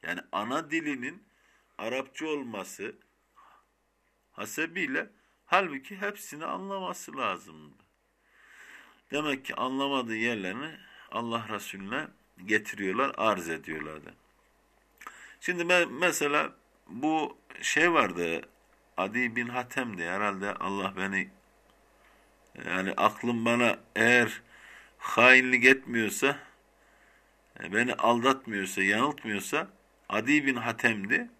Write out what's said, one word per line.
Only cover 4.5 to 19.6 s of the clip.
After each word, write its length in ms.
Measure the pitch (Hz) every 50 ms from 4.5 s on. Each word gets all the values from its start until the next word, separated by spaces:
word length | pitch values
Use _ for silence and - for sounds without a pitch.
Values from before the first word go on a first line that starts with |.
| - - 160 165 165 185 175 139 131 151 - 208 _ _ _ _ _ _ _
halbuki 500 | _ - 185 196 175 143 135 135 - 208
hepsini 480 | 190 196 202 208 208 - - - 147 165
anlaması 720 | - - 185 190 196 196 196 185 180 175 - - - 156
lazımdı. 580 | 139 127 107 92 85 - - 80 78 76 76 71 _ _ _ _ _ _ _ _ _ _ _ _ _ - - - - - - - - - - - _ _ _
Demek 340 | - 143 151 151 139 135 131
ki 100 | - -
anlamadığı 600 | - 120 131 131 135 139 139 139 135 123 117 110
yerlerini 540 | 110 113 120 120 107 95 90 95 120 143 160 156 - - - - - - -
Allah 360 | - 107 117 117 117 117 113 107
Resulüne 560 | 107 101 101 - - 98 98 98 117 139 156 - - _ _ _ _ - 92
getiriyorlar, 680 | 95 107 107 107 - - 101 101 95 95 113 135 139 -
arz 320 | - 104 110 104 92 85 82
ediyorlardı. 680 | 82 73 - - 78 78 76 78 78 78 76 - - _ _ _ _ _ _ _ _ _ _ _ _ _ _ _ _ _ - - - - - - - _
Şimdi 220 | - 180 180 175 170
me-, 360 | 170 180 180 170 143 131 139
mesela 520 | 170 175 156 - 147 143 143 151 156 - - _ _ _ _ _ _ -
bu 500 | 87 113 135 156 156 160 151 - - _ _ _ - - -
şey 300 | - - 151 160 175 170
vardı, 560 | 156 120 95 87 87 87 82 82 - - - _ _ _ _ _ _ _ _ _
Adi 400 | - 92 98 107 123 123 120 110
bin 120 | 120 120 117
Hatem'di 560 | 123 123